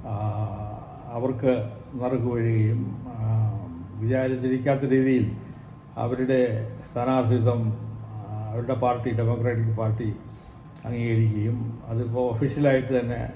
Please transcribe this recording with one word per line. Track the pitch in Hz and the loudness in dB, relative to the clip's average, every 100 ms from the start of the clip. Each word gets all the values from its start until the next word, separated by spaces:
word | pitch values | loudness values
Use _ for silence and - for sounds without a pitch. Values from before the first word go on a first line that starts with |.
| 120 | -6
ആ, | 107 107 104 104 - - - - - - 117 | -4 -2 -2 -4 -6 -8 -10 -14 -14 -8 -4
അവർക്ക് | 127 127 135 120 104 - - 131 | -2 2 2 2 0 -10 -10 -4
നറുക്ക് | 123 131 117 | -2 0 0
വീഴുകയും, | 120 113 110 110 113 - - 127 113 | 2 2 4 4 2 -2 -6 -8 -4
ആ, | 110 110 110 - - - - 101 | 0 2 2 -2 -8 -10 -12 -4
വിചാരിച്ചിരിക്കാത്ത | 113 131 131 131 127 131 131 135 135 | 0 2 2 0 0 2 2 2 4
രീതിയിൽ | 131 131 127 113 - - - - - - - | 4 6 4 2 -2 -12 -16 -16 -18 -14 -6
അവരുടെ | 120 127 127 131 120 110 - - - | -4 0 2 4 4 2 -4 -10 -6
സ്ഥാനാർത്ഥിത്വം, | 120 123 131 117 120 113 120 113 107 - - - - | -2 2 4 4 4 4 2 0 -2 -8 -10 -12 -12
ആ, | - - - | -10 -8 -6
അവരുടെ | 120 120 123 | -4 -2 0
പാർട്ടി, | 123 123 123 113 | 2 0 0 2
ഡെമോക്രാറ്റിക് | 113 117 117 117 113 110 | 2 2 0 2 0 0
പാർട്ടി | 110 107 110 - - - - - - - 117 | 0 0 -2 -6 -12 -16 -18 -18 -18 -12 -6
അംഗീകരിക്കുകയും | 120 117 113 110 104 110 117 113 - - | -2 2 4 4 2 0 -2 -4 -8 -4
അതിപ്പോൾ | 113 113 120 123 | -4 0 0 0
ഒഫീഷ്യലായിട്ട് | 113 139 151 143 131 127 127 | 2 0 4 4 4 4 0
തന്നെ | 117 120 117 | 0 -4 -6